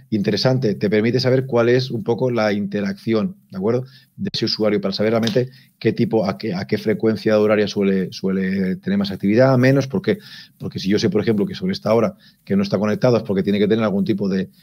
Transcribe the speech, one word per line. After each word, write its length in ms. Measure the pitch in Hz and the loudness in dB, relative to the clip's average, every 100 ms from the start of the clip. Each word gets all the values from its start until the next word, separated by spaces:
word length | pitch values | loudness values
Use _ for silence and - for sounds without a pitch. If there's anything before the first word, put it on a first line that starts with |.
| - | -4
Interesante, 640 | 104 98 101 127 127 107 95 | -2 0 0 2 2 0 0
te 140 | 101 | 0
permite 300 | 107 117 127 | 2 2 0
saber 260 | 123 131 131 | 0 0 0
cuál 220 | 120 117 | 0 2
es 240 | 127 131 | 2 0
un 120 | 117 | -4
poco 280 | 104 117 127 | -4 -2 -2
la 220 | 117 107 | 0 0
interacción, 840 | 104 98 104 98 98 117 113 95 - _ | 0 -2 -4 -4 -6 -2 0 -2 -6 _
¿de 60 | 95 | -6
acuerdo? 260 | 104 123 131 - _ - | -2 -2 -4 -16 _ -10
De 140 | 98 | -8
ese 120 | - 110 | -4 -4
usuario 340 | - 107 101 | 0 0 0
para 140 | 98 | -2
saber 180 | 98 107 | -2 0
realmente 380 | 113 113 123 123 - _ - | 0 0 0 -2 -6 _ -4
qué 140 | 110 | -2
tipo, 340 | 104 104 110 101 | 0 0 0 0
a 120 | 98 | -4
qué, 160 | 110 90 | -4 -6
a 100 | 95 | -4
qué 120 | 104 | -4
frecuencia 600 | 110 104 110 104 110 107 | -2 0 0 0 2 2
horaria 300 | 107 107 101 | 4 2 0
suele, 440 | 104 98 95 92 | 0 0 0 -2
suele 680 | - 95 95 95 98 92 92 | -4 -4 -2 -2 -2 -2 -4
tener 200 | - 101 | -2 -2
más 140 | 98 | -2
actividad, 440 | 92 98 107 131 127 | -2 2 4 6 6
menos, 300 | 131 135 127 | 4 2 0
¿por 140 | 92 | -2
qué? 180 | - 98 - - - - | -2 -2 -6 -20 -20 -12
Porque 220 | 98 101 | -10 -6
si 100 | 92 | 0
yo 80 | 101 | 0
sé, 120 | 107 | 2
por 120 | 104 | 0
ejemplo, 240 | 113 104 92 | 0 0 -2
que 80 | |
sobre 200 | - 92 | -4 -4
esta 200 | 95 101 | -4 0
hora 220 | 113 104 - - _ - | 2 2 -2 -18 _ -2
que 100 | 101 | 0
no 80 | |
está 160 | 101 101 | 0 0
conectado 380 | 107 104 131 113 | 0 2 2 2
es 60 | |
porque 200 | 110 98 | 0 -2
tiene 160 | 101 101 | 0 2
que 80 | 101 | 2
tener 160 | 110 | 2
algún 220 | 107 98 95 | 0 0 0
tipo 240 | 101 98 | -2 -2
de, 200 | 95 87 _ | -2 -4 _